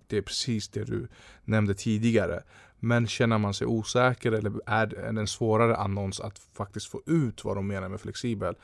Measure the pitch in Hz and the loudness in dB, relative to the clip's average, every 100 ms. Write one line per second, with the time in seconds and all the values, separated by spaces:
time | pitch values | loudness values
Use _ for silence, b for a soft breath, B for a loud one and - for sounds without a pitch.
0 | - 107 - - - 110 - 107 113 107 | -6 -4 -2 -4 -2 -4 -4 -6 -4 -6
1 | 117 b b b - 107 104 98 117 107 | -6 b b b 0 2 2 0 0 2
2 | 117 113 85 85 b b b _ 113 117 | 4 4 2 -2 b b b _ 2 2
3 | 113 - 117 113 104 101 117 113 107 123 | 2 2 2 4 2 0 0 0 0 4
4 | 127 123 123 110 104 104 - 110 110 95 | 4 2 0 0 0 -4 -2 0 0 -4
5 | 101 110 104 - 113 107 117 113 101 98 | -4 -2 -2 0 2 4 4 2 0 -2
6 | 98 - 113 - - - - - - 113 | -4 -6 -10 -12 -14 -10 -10 -10 -10 -8
7 | - 165 127 - 104 98 98 98 92 101 | 0 2 2 -2 -4 -4 -4 -4 -6 -8
8 | 107 98 120 107 95 - | -8 -6 -4 -2 -4 -6